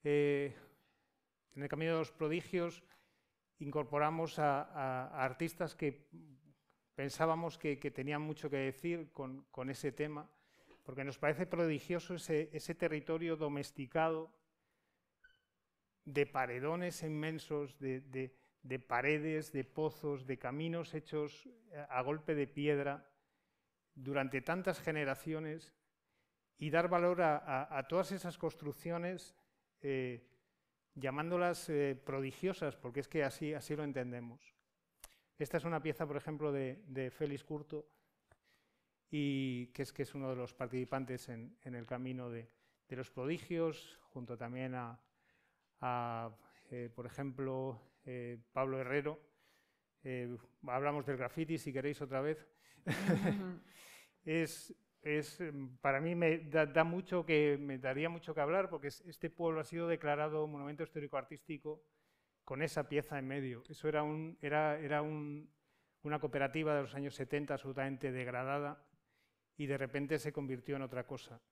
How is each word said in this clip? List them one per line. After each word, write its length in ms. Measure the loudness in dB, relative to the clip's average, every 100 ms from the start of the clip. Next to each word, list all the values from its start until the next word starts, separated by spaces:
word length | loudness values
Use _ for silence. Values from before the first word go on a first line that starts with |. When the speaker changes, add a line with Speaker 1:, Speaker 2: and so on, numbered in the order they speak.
Speaker 1:
Eh, 520 | 6 6 6 4 0 -6 -18 _ _ _ _ _ _ _ _
en 60 | -8
el 80 | -4
Camino 220 | 0 2
de 80 | 2
los 120 | 0
Prodigios 720 | 0 0 0 0 0 0 -4 _ -20 _ _ _ _ _ _
incorporamos 800 | -2 -2 2 4 4 4 -2 4
a, 220 | 4 4
a, 460 | 0 -2 -2 -2 -4
a 160 | 0
artistas 520 | 0 2 -4 -2 -4
que 340 | 0 -2 -2 _ -20 -20 -20 -20 _ _ _ _
pensábamos 640 | -6 -6 2 2 4 0 -2
que, 220 | -2 -2
que 120 | -4
tenían 300 | -4 -4 -2
mucho 280 | -2 -4 -2
que 80 | 0
decir 540 | 0 -2 -4 -4 -6
con, 340 | -8 -8 -10 -12
con 180 | -8 -6
ese 220 | -2 -4
tema, 380 | -2 -4 -4 -10 _ _ _ _ -18
porque 200 | -12 -6
nos 140 | -6 2
parece 280 | 2 4
prodigioso 720 | 0 4 4 2 0 -2 -2
ese, 340 | -6 2 0 2
ese 220 | -6 -6
territorio 600 | 0 2 0 0 0 0
domesticado 1000 | 0 0 -2 -4 -8 -2 4 4 2 -4 _ _ _ _ _ _ _ _ _ -20 _ _ _ _ _ _ _
de 200 | 0 2
paredones 800 | 4 2 0 0 0 0 -2 -4
inmensos, 720 | -4 -2 -2 -4 -4 -4 -4 -4
de, 220 | -4 -4
de, 340 | -4 -6 -6 -10 _ _
de 160 | -6 -6
paredes, 760 | 0 2 4 4 2 -2 -2
de 100 | -4
pozos, 640 | -4 0 0 0 -4 -4
de 140 | -4 -4
caminos 560 | -2 -2 -2 -2 -4
hechos 520 | -8 -4 -2 -2 -6 -20 -20 -16
a, 240 | -14 -2 0
a 20 |
golpe 320 | 2 0 2
de 140 | 2 2
piedra 600 | 2 4 4 2 -2 -10 _ _ _ _ _ _ _ _
durante 480 | -10 0 2 2 0
tantas 400 | 0 2 2 0
generaciones, 920 | 0 0 0 0 -2 -4 -4 -6 -10 _ _ _ _ _ _ _ _ _
y 140 | 4
dar 180 | 4 6
valor 320 | 6 6 6
a, 160 | 6 6
a, 400 | 2 0 0 -4
a 100 | 2
todas 240 | 2 2
esas 280 | -2 -4 -2
construcciones, 960 | -4 -2 -8 -6 -4 -2 -2 -6 -10 _ _ _ _ _
eh, 480 | -2 0 -2 -6 -14 _ _ _ _ _ _
llamándolas, 760 | -4 -2 0 0 4 4 2 0
eh, 300 | 2 2 0
prodigiosas, 720 | -2 -2 -2 -2 -2 0 -4
porque 240 | -4 -6 -6
es 80 | -2
que 160 | 2
así, 300 | 2 0 -4
así 220 | -4 -4
lo 80 | -4
entendemos. 720 | -2 -2 -4 -6 -10 -14 -20 _ _ _ _ _ -20 -20 _ -6
Esta 200 | -2 0
es 80 |
una 160 | 0 0
pieza, 240 | 0 -2
por 120 | -2 -4
ejemplo, 340 | -4 -2 0
de, 320 | 0 -2 -4 -8
de 240 | -4 -4
Félix 320 | -2 -4 -4
Curto, 440 | -6 -8 -6 -10 -10 _ _ _ _ -20 _ _ _ _ _ _ _
y 580 | 0 2 2 0 -2 -6
que 160 | -6
es, 100 | -6
que 100 | -4
es 120 | -6
uno 140 | -4 -4
de 60 |
los 180 | -4 -6
participantes 760 | -6 -4 -2 0 -2 -2 -6 -6
en, 280 | -10 -10 -14
en 120 | -10
el 100 | -10
camino 440 | -4 -4 -4 -4 -6
de, 200 | -8 -10 _ _ _ _
de 80 |
los 140 | -8 -8
prodigios, 880 | -4 -2 -2 -2 0 0 0 -12 -20 -14
junto 260 | -12 -10 -8
también 380 | -6 -4 -4
a, 240 | -4 -6 -10 _ _ _ _ _ _ _ _
a, 540 | 0 0 0 -4 -6 -10 -20 -20 -12
eh, 200 | -8 -8
por 120 | -8
ejemplo, 760 | -10 -6 -6 -2 -2 -2 -4 -6 -14 _
eh, 320 | -10 -8 -8 -10 -6
Pablo 280 | 0 2 0
Herrero. 400 | 2 2 2 -6 -14 _ _ _ _ _ _ _
Eh, 320 | -6 -4 -4 -6 -12 _ -2
hablamos 380 | 2 2 2
del 120 | 0 -2
graffiti, 400 | -2 -2 -2 -2
si 160 | -2
queréis, 280 | -2 -2 -2
otra 200 | -2 0
vez. 260 | 0 -2 -8 _ -20 -8
Speaker 2:
Ujú. 760 | -2 2 4 4 4 2 -2 -8
Speaker 1:
<laughs> 40 | -14 -20 -20 -20 -20 _
Es, 480 | 0 2 2 -2 -14 -18 _ _
es, 400 | 0 0 0 -6
em, 340 | -6 -6 -8 2
para 200 | 4 4
mí 160 | 2
me 240 | 6 6 6
da, 260 | 4 4
da 200 | 6 6
mucho 400 | 6 4 2 0
que, 320 | 6 6 8 4
me 180 | 0 -2
daría 300 | 0 2 0
mucho 260 | -2 -4
que 60 | 0
hablar, 300 | 4 4 2
porque 180 | -2 -6
es, 140 | -8
este 280 | -16 -6 -6
pueblo 300 | 0 2 2
ha 60 |
sido 200 | -2 -2
declarado 600 | 0 2 2 2 2 2 0
monumento 360 | -2 -8 -4
histórico 340 | -6 -4 -4 -4
artístico 640 | -4 -14 -10 -8 -6 -8 _ _ _ _ _ _
con 160 | -8 0
esa 260 | 0 0 2
pieza 320 | 0 0 -6
en 80 | -4
medio. 360 | -2 -4 -6 -12
Eso 220 | -2 2
era 120 | 2
un, 360 | 2 0 -4 -4
era, 400 | 2 4 4 2
era 220 | 2 2
un, 500 | 2 -2 -4 -8 -12 _ _ _ _ _
una 160 | -2 -2
cooperativa 540 | 0 2 2 2 2
de 100 | 2
los 120 | 0
años 200 | -4 -6
setenta 400 | -4 -2 0 0
absolutamente 580 | -4 -4 -2 -2 0 -2
degradada 680 | -2 -2 -2 0 0 -2 -6 _ _ _ _ _ _ _ -6
y 80 |
de 120 | -2 0
repente 400 | 0 -2 0 0
se 120 | 0
convirtió 460 | -4 -4 -4 -4 -4
en 60 |
otra 220 | -4 -6
cosa. 360 | -6 -10 -12 -18 _